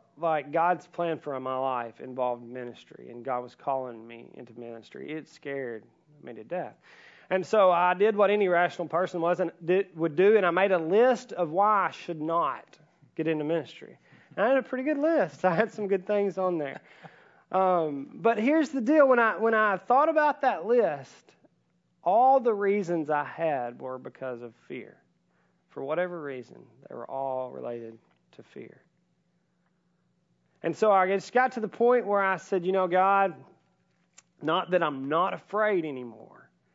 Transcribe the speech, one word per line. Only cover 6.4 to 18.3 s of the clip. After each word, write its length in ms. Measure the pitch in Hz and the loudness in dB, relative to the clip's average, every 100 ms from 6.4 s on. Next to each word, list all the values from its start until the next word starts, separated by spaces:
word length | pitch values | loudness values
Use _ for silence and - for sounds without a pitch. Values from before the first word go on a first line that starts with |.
death. 300 | 110 175 131 - _ - - - - | -10 -8 -10 -14 _ -20 -20 -18 -4
And 160 | 185 180 | -2 2
so 240 | 220 190 | 6 6
I 240 | 175 180 | 6 2
did 220 | 180 208 208 | 2 2 4
what 140 | 196 | 2
any 180 | 208 196 | 4 2
rational 400 | 170 175 - 165 | 4 2 -2 -4
person 320 | 160 180 180 | -2 -2 -2
was 180 | 165 175 | -2 0
and 140 | 175 - | -2 -4
did, 220 | 165 180 196 170 | 0 0 0 -2
would 200 | 160 147 | -4 2
do, 200 | 190 220 | 4 6
and 80 | |
I 60 | 185 | 4
made 220 | 170 196 | 2 2
a 60 | 185 | 2
list 540 | 160 196 247 247 - | 2 4 4 2 -4
of 180 | - 170 | -6 -4
why 360 | 165 208 208 175 | 2 2 2 0
I 40 | |
should 280 | - - 165 | -4 -10 -8
not 580 | 156 165 151 117 - - _ _ _ - | -2 -2 -2 -4 -12 -20 _ _ _ -6
get 120 | 160 | -2
into 160 | 156 | -2
ministry. 520 | 151 165 143 - - - _ - _ - | -2 -2 -4 -14 -20 -20 _ -20 _ -2
And 80 | |
I 40 | 208 | 0
had 100 | 269 | 0
a 40 | |
pretty 220 | - 254 | -2 -4
good 140 | 262 294 | -2 0
list. 460 | 302 330 180 - | 0 2 0 0
I 100 | 185 | -2
had 180 | 170 220 | 0 -2
some 140 | - 202 | -2 -2
good 200 | 190 185 | -2 0
things 300 | 208 202 185 | 0 0 -2
on 220 | 185 175 | -2 -2
there. 220 | 143 135 - - - - - _ - | -4 -10 -18 -20 -20 -20 -20 _ -4
Um, 600 | 185 185 180 156 139 139 | 0 2 2 0 -4 -10
but 240 | - 185 | -2 0